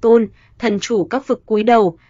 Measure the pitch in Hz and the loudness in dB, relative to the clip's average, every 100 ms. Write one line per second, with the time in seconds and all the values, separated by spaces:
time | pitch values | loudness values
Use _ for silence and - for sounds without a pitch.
0 | 226 233 208 - _ - 233 202 - 220 | 2 2 0 -10 _ -8 -4 -4 -4 -4
1 | 165 254 - 247 - 214 220 233 185 165 | -4 -6 -6 -6 -4 -2 2 2 2 -4
2 | _ | _